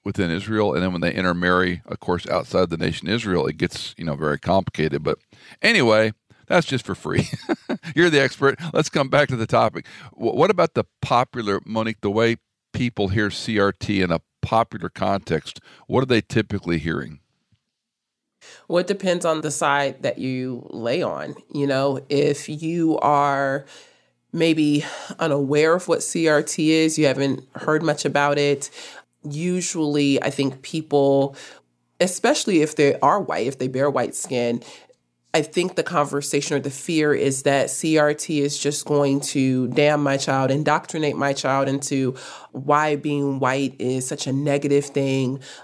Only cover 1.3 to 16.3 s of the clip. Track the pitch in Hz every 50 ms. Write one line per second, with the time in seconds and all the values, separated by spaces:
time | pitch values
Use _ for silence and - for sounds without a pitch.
1.3 | 87 87 87 90 90 90 92 90 87 85 - - - - - - 92 87 - -
2.3 | - 90 - - - 92 92 85 85 82 92 95 82 - - 82 104 120 113 104
3.3 | 90 87 67 71 76 80 87 87 - - - - - - 85 80 73 71 78 76
4.3 | 73 71 - - 90 98 87 - - - 78 78 73 73 76 - - - _ _
5.3 | _ - - - - - - 214 233 202 135 113 107 107 110 110 107 _ _ _
6.3 | _ _ _ - - 180 165 - 135 120 - - 92 - - - 87 - - -
7.3 | - - - - 320 - _ - 277 185 - 170 147 - 175 175 156 143 139 123
8.3 | - - 139 139 - - 170 165 147 - 156 - - 160 139 135 131 143 147 127
9.3 | 131 117 113 - - 113 117 110 - - - - - - - - - - - 113
10.3 | - - 156 196 214 175 170 165 - - 101 _ _ - - - 135 120 131 -
11.3 | - 123 113 101 98 95 - - 110 113 110 110 110 _ - 104 98 110 113 117
12.3 | 117 - _ _ _ _ _ _ - - 127 120 - - 104 95 95 113 107 101
13.3 | 90 - - - 113 104 98 101 92 - - - 104 98 92 90 82 85 - _
14.3 | _ - - - - 113 117 - - 104 85 90 - - - 98 98 95 - -
15.3 | 85 78 - - - - _ - - - - - - 117 139 135 123 113 101 -